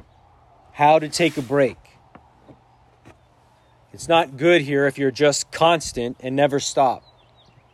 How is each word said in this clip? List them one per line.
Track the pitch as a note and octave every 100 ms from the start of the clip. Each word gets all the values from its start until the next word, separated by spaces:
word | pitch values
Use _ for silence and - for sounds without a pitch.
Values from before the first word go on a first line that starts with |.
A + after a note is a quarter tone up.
| - _ _ _ _ _ _
How | - D3 D#3
to | D3+
take | - E3 -
a |
break? | A#2+ C#3+ C3 G2 _ _ _ - _ _ _ - _ _ _ _ - - _ _ _ _ _ _ _
It's | - D3
not | E3 D#3 C3+
good | E3 F3
here | C#3 C#3 C#3
if | C#3
you're | C#3
just | B2+ D3 C#3 -
constant | - E3 E3+ - B2+ A#2+ B2+
and | C3
never | C3+ C#3+ C#3
stop. | - - C3 A2 _ _ _ _ _ _ _